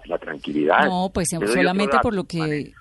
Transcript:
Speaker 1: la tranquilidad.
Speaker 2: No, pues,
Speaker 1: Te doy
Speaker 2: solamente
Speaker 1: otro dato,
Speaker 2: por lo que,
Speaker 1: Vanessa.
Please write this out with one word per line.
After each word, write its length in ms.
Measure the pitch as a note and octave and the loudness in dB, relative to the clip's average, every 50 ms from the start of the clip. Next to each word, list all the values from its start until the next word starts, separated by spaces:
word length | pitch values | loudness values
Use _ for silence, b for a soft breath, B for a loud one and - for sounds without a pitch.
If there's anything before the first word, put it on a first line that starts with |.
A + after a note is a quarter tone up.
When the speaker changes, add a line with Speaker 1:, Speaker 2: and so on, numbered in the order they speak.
| - | -10
Speaker 1:
la 120 | - E2+ E2 | -8 -8 -8
tranquilidad. 720 | - E2 D#2 - - - D2 D2+ D2 D2+ F#2 B2 D3+ F3 | -6 -8 -10 -10 -8 -6 -2 0 2 4 4 4 4 4
Speaker 2:
No, 240 | F#3 F3+ F#3 G3 - | 2 0 -2 -2 -2
pues, 160 | G#3 F3 - | -2 -2 -2
Speaker 1:
Te 80 | F3+ E3 | -2 -2
doy 100 | G3 G#3 | 0 0
Speaker 2:
solamente 480 | A#3 - - F3+ F#3 F#3+ G3+ - C#3 B2+ | 2 2 2 2 2 2 0 2 2 2
Speaker 1:
otro 0 | |
dato, 100 | - B3 | 2 2
Speaker 2:
por 80 | G#3+ | 0
lo 80 | F#3 - | -2 -4
que, 160 | - E3+ E3 | -4 -4 -4
Speaker 1:
Vanessa. 380 | D#3 D#3 D3+ D3 - - - - | -2 -2 -4 -4 -6 -8 -14 -20